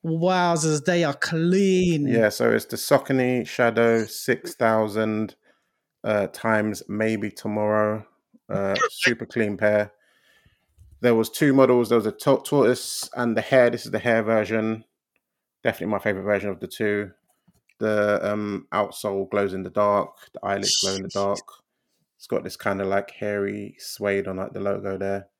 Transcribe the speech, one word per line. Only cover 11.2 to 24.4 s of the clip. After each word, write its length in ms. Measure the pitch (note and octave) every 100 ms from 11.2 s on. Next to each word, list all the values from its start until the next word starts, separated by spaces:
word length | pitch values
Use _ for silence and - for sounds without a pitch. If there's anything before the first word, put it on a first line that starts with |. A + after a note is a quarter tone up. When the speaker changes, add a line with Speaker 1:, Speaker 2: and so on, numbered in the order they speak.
| A2
Speaker 2:
two 240 | - D3
models. 380 | C3+ B2+ B2 A2
There 80 | A#2
was 80 | G#2+
a 60 |
tor-, 300 | - D3+ C3+
tortoise 680 | - C#3+ A2+ B2 - - -
and 220 | - A#2+ A2
the 60 |
hare. 260 | - C3 A#2+
This 160 | A2+
is 60 | A2
the 80 | A2
hare 240 | A#2+ A2+
version. 600 | G#2+ A2+ G2+ A2 A2 A2 - _ _ _ _ _ _ _
Definitely 300 | A#2 - F#2+
my 60 | G2+
favorite 240 | G#2+ F#2+
version 260 | F#2+ G2+ G2+
of 120 | F#2+
the 60 | -
two. 440 | - G#2+ G#2 G2+ _ _ _ _ _ _ _
The, 400 | A2 G#2+ G#2 G#2
um, 460 | G#2 G#2 G#2 G2 -
outsole 560 | G#2 G2+ - A2 G2 F#2+
glows 220 | G2+ G2+
in 80 | F#2+
the 60 | F#2
dark, 460 | G#2 G#2 G2+ - - -
the 120 | -
eyelets 360 | F#2+ G2 G2 -
glow 120 | G2
in 80 | F#2+
the 60 | F#2+
Speaker 1:
Jeez. 60 |
Speaker 2:
dark. 240 | G2+ G2 G2+ - - _ _ _ _ _ _
It's 100 | -
got 160 | A#2+
this 120 | F#2+ -
kinda, 280 | G#2+ G2
like, 260 | F#2+ G2 G2+
hairy 640 | - G#2 G#2 G2+ G2+ G2+ -
suede 500 | - - G2+ G2 G2
on, 80 |
like, 160 | F#2+